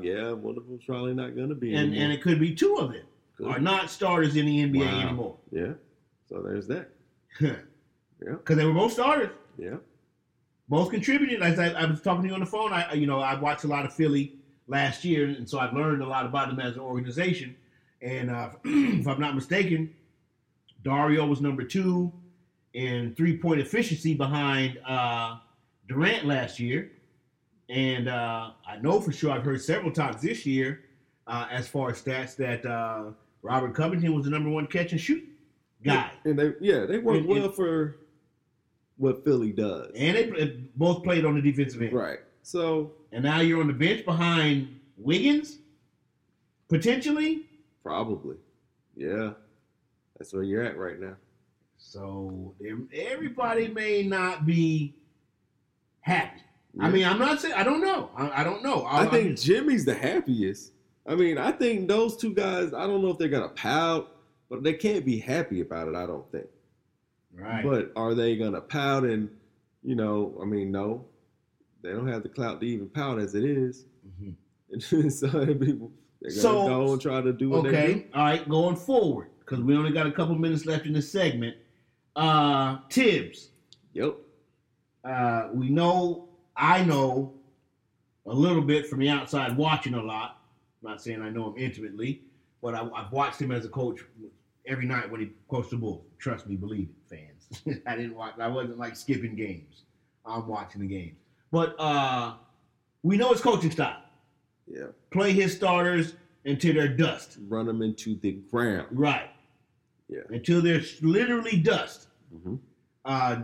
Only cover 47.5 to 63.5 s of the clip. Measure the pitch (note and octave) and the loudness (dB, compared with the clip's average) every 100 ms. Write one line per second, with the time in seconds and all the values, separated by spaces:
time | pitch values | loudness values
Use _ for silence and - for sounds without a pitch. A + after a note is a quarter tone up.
47.5 | - _ _ - F2 A2 G2 C#2 - _ | -20 _ _ -6 -4 -4 -6 -8 -14 _
48.5 | _ _ _ _ - D2 G#2 A2 - _ | _ _ _ _ -10 -6 -4 -4 -8 _
49.5 | _ _ _ _ _ _ _ F2 F#2+ G2 | _ _ _ _ _ _ _ -10 -6 -2
50.5 | G#2+ A#2+ D#2 F#2 F2 F#2+ F#2+ _ _ _ | -2 -4 -6 -8 -10 -14 -16 _ _ _
51.5 | _ _ _ - G2+ G2 G2 F#2+ F#2 F#2+ | _ _ _ -20 -14 -12 -10 -10 -12 -14
52.5 | - G#2 A2+ - D3 A3 C#4+ D4 B3+ A#3 | -14 -12 -10 -10 -8 -8 -6 -6 -4 0
53.5 | A3+ A3 G#3+ G#3+ G3+ G3 F#3+ F3+ E3 D3+ | 0 -2 -2 0 0 0 0 -2 0 2
54.5 | E3 D#3+ D#3 C#3+ - _ _ _ _ _ | 4 4 2 -2 -8 _ _ _ _ _
55.5 | _ _ _ _ _ D#3+ - - - - | _ _ _ _ _ -2 -2 -2 -10 -20
56.5 | _ _ - D#3+ F#3+ F3+ G#3 C#4 D4 D#4+ | _ _ -2 2 4 4 4 2 2 0
57.5 | F#3+ A3+ D#4 F#4+ F4+ - B2 C#3+ C#3+ D#3+ | 0 2 2 2 0 -4 -4 -2 0 -2
58.5 | G#3 C4+ C4 - C#3+ G#3+ A#3 F3 C3+ C3 | -2 -2 -2 2 2 4 4 4 2 4
59.5 | A3+ D4 A#3 C3 A2 C3+ F4 - A#3+ G2 | 4 4 2 2 0 0 0 0 0 -2
60.5 | G#2 - _ _ _ - E3+ E3+ C#3+ - | -4 -12 _ _ _ -4 2 2 2 0
61.5 | - A#3+ G#3 F#3 G#3+ A3+ A3+ A3 F#3+ G3 | 0 0 2 2 2 2 0 -2 0 0
62.5 | F3+ E3+ B2 G3 G3 F#3+ D#3+ D#3 C3+ E2 | 0 -2 -2 -2 0 0 0 0 0 -2